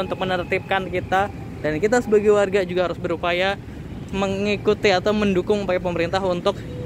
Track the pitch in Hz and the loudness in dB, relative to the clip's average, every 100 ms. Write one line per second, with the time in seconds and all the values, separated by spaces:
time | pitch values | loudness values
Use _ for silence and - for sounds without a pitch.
0 | 190 175 185 180 165 185 - 190 185 180 | 0 -2 -2 -2 -2 -4 0 -2 -2 -4
1 | 175 185 196 - - - 151 156 208 240 | 0 0 0 -4 -12 -6 -4 0 2 2
2 | 226 214 208 208 196 196 180 180 175 170 | 4 4 6 4 4 2 0 0 0 -2
3 | 175 165 165 175 190 196 - - - - | -4 -2 0 0 0 -2 -8 -12 -12 -12
4 | - 196 196 190 202 202 - 208 208 185 | -6 -2 -2 0 -2 0 2 2 4 4
5 | 208 214 208 180 180 208 196 180 175 170 | 2 2 2 2 2 0 0 -2 0 -2
6 | 170 190 190 175 185 190 - - | 0 0 0 0 0 -2 -6 -8